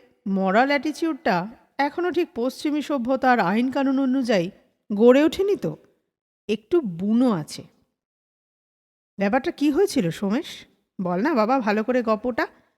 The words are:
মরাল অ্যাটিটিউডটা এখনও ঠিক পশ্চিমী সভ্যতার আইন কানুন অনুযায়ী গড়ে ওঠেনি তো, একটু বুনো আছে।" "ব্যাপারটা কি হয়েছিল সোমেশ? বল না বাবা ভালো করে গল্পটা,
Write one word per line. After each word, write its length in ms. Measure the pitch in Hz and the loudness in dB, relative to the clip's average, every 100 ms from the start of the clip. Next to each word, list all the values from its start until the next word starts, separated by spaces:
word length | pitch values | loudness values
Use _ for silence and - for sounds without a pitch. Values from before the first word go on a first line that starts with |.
| _ _ 202 | _ _ -4
মরাল 400 | 190 190 202 269 | -2 2 2 2
অ্যাটিটিউডটা 840 | 285 311 - 330 277 254 180 196 247 _ - | 0 -2 -4 -4 -2 -2 -2 -2 -12 _ -4
এখনও 320 | 285 311 349 | -4 -2 -4
ঠিক 180 | 302 339 | -2 -4
পশ্চিমী 480 | - 254 - 311 294 | -4 -6 -4 -4 -4
সভ্যতার 580 | - 285 240 262 262 240 | -4 -4 -2 0 2 2
আইন 300 | 175 214 262 | 2 0 0
কানুন 280 | 277 269 269 | 0 0 0
অনুযায়ী 520 | 269 269 240 208 170 - _ _ - | 0 0 0 0 -2 -8 _ _ -8
গড়ে 320 | 202 240 262 | 4 6 8
ওঠেনি 320 | 311 - 392 392 | 6 2 -2 -2
তো, 200 | 160 151 _ _ _ _ _ _ - | -4 -8 _ _ _ _ _ _ -6
একটু 320 | 214 - 349 | -6 0 0
বুনো 500 | 240 165 202 226 262 | 0 -4 0 2 2
আছে।" 320 | 185 147 - - _ _ _ _ _ _ _ _ _ _ _ _ _ _ - | 0 -4 -12 -16 _ _ _ _ _ _ _ _ _ _ _ _ _ _ -4
"ব্যাপারটা 320 | 196 254 339 | -2 0 -2
কি 200 | - 294 | -2 0
হয়েছিল 400 | 285 392 277 170 | 2 2 2 -2
সোমেশ? 560 | - 196 233 370 - - _ _ - | -2 -2 -2 -4 -14 -20 _ _ -8
বল 200 | 180 180 | -4 -2
না 120 | 269 | 0
বাবা 240 | 277 214 269 | 0 2 0
ভালো 260 | 214 208 | 0 -2
করে 180 | 220 247 | 0 -2
গল্পটা, 440 | 226 214 247 247 359 _ _ | 0 -2 -2 -4 -6 _ _